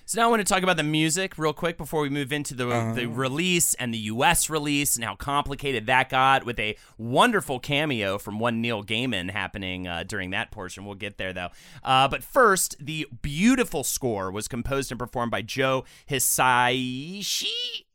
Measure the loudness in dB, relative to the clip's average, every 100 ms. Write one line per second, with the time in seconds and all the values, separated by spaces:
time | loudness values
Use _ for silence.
0 | -4 2 4 4 4 4 4 2 2 2
1 | 2 0 -2 -2 -2 0 -4 -4 -4 -2
2 | 0 -2 -2 -4 -4 -4 -2 0 0 -2
3 | -4 -2 -2 0 2 2 2 0 -2 -4
4 | -4 2 2 4 0 -2 0 0 0 -2
5 | -4 -6 -2 -2 -2 -4 -2 -2 4 2
6 | 4 4 4 4 2 -4 -4 -6 -14 -10
7 | 0 4 4 4 -2 -4 0 0 2 0
8 | 0 -2 -4 -2 0 0 -2 -2 -2 -2
9 | -2 -2 -4 -6 -6 -6 -6 -6 -6 -6
10 | -6 -6 -4 -6 -6 -10 -12 -12 -14 -10
11 | -12 -8 -8 -6 -10 -12 -20 -8 2 4
12 | 4 0 0 4 6 4 0 -6 -8 -8
13 | -8 -8 -6 2 4 4 2 -2 -4 -2
14 | -2 -2 -4 -6 -6 -6 -2 -2 -2 -6
15 | -6 -2 -2 -2 -2 0 0 0 -4 -16
16 | -6 -2 0 4 6 6 4 2 -2 -6
17 | -8 -8 -4 -4 -4 -6 -8 -10 -16